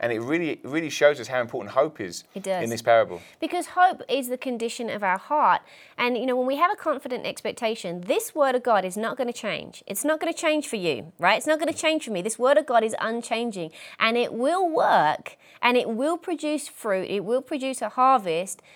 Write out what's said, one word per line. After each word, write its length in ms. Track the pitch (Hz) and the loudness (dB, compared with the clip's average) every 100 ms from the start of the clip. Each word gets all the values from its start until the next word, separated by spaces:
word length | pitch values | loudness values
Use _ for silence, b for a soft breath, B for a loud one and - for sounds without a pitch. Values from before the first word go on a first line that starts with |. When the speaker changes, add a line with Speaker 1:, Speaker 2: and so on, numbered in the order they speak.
Speaker 1:
And 120 | 117 | -2
it 80 | 113 | -2
really, 300 | 120 160 165 | 0 0 0
it 100 | - | -4
really 260 | 120 151 160 | -4 -4 -4
shows 300 | - 147 147 | 6 6 6
us 80 | 113 | -2
how 120 | 127 | -4
important 320 | 117 131 104 | -2 -6 -2
hope 260 | 127 156 - | 2 2 0
is 240 | 95 87 - | -8 -8 -14
Speaker 2:
It 80 | 196 | -12
does. 180 | 190 185 | -6 -4
Speaker 1:
in 60 | 113 | -4
this 120 | 113 | -2
parable. 380 | 120 117 98 87 - _ | 4 4 4 -2 -14 _
Speaker 2:
Because 260 | 320 359 - | -6 -4 -4
hope 340 | - 370 339 - | 4 4 4 -4
is 200 | 269 247 | -4 -2
the 100 | 247 | -6
condition 500 | 269 233 233 - 226 | -6 -6 -6 -6 -6
of 120 | 208 | -2
our 160 | 196 185 | 0 -2
heart. 420 | - 302 226 175 B B B B | 0 2 4 2 B B B B
And, 200 | 240 247 | -2 0
you 100 | 254 | 0
know, 100 | 247 | 0
when 100 | 254 | 0
we 100 | 277 | 2
have 140 | 349 | 0
a 40 | 415 | 0
confident 500 | 320 269 277 247 - | -2 -4 -4 -6 -6
expectation, 760 | - 220 - 226 226 185 175 | -6 -8 -4 -4 -4 -6 -8
this 320 | 180 359 453 | -2 -2 -2
word 200 | 311 269 | 2 2
of 80 | 254 | 2
God 220 | 240 214 | 2 2
is 120 | 185 185 | 2 -4
not 200 | 226 254 | -4 -2
gonna 160 | 240 | -4
change. 500 | 233 214 165 - - - | -4 -6 -6 -8 -18 -8
It's 180 | 202 | -4
not 160 | 294 311 | -2 0
gonna 120 | 339 | -2
change 340 | 330 330 302 294 | -2 0 0 -2
for 80 | 226 | -4
you, 360 | 175 123 156 _ | -2 -2 -6 _
right? 180 | 175 220 | 2 4
It's 100 | 294 | 2
not 120 | 311 | 0
gonna 140 | 330 | 0
change 320 | - 320 311 | 0 0 0
for 80 | 240 | -2
me. 100 | 196 | -4
This 160 | 190 - | -4 0
word 180 | 247 285 | 4 4
of 80 | 302 | 6
God 160 | 240 | 2
is 100 | 220 220 | 2 -2
unchanging. 720 | 214 233 - 226 240 196 160 B B B | -4 -4 -4 -4 -4 -6 -8 B B B
And 180 | 220 233 | 2 2
it 160 | 240 | 0
will 360 | 226 262 359 359 | 0 0 2 2
work, 680 | 311 - 208 151 - - - b b | 2 4 4 4 0 -6 -18 b b
and 160 | 240 247 | 2 2
it 120 | - | 0
will 260 | 226 285 339 | -2 0 -2
produce 520 | 381 311 302 302 - | -4 -4 -2 -4 -6
fruit. 400 | - 220 190 185 | -8 -2 -2 0
It 140 | 202 | -4
will 180 | 185 247 | 0 -2
produce 400 | 269 302 269 262 | -2 -6 -4 -6
a 60 | 214 | -6
harvest 720 | - 254 262 190 160 190 - b | 2 4 4 2 -2 -4 -10 b